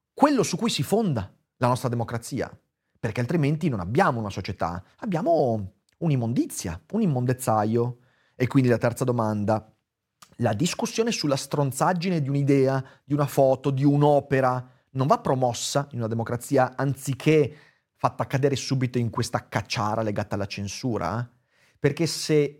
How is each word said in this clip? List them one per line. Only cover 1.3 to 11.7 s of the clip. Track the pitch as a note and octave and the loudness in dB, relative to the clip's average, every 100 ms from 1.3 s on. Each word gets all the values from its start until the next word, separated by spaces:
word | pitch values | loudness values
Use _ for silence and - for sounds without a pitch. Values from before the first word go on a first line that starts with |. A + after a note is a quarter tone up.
| _ _ - | _ _ -2
la | B2 | 0
nostra | B2 B2+ | 0 -2
democrazia, | A#2+ A2+ A#2 - B2 - - _ _ _ _ | -4 -4 -8 -8 -6 -8 -10 _ _ _ _
perché | A2+ G#2 | -6 -2
altrimenti | A#2+ E3+ C#3 D#3 F3+ | -2 0 0 0 -2
non | A2 | -2
abbiamo | F2 C3+ F#3 A#2+ | -2 2 2 0
una | G#2 | -4
società, | G2+ F#2 F#2+ E2 F2 - - | -8 -8 -6 -4 -6 -12 -12
abbiamo | A#3 E3 E3 E3+ C3+ A2 F#2+ _ _ - | -4 -2 0 2 2 0 -6 _ _ -6
un'immondizia, | E3 C3+ A2+ C3+ E4 - F2+ E2 - | -2 0 0 -2 -4 -4 -8 -10 -6
un | G#3 | -2
immondezzaio. | G3+ C3 B2 B2+ - A2 G#2+ A#2 A#2+ B2 _ _ _ - | 0 0 0 -2 0 2 2 0 0 -4 _ _ _ -4
E | B2 | 2
quindi | C#3 B2+ | 4 4
la | A2+ | 4
terza | A#2+ B2 | 2 0
domanda: | B2+ A#2+ A2 G#2 G2+ A2 - _ _ _ _ _ - - | -2 0 0 0 0 0 -2 _ _ _ _ _ -18 -2
la | A#2 | -2
discussione | G#2 C#3 - A3+ - A3+ | 0 -2 -2 -4 -2 -2
sulla | - D3 C3+ | 0 0 -2
stronzaggine | - D3 C#3 | -2 -2 -2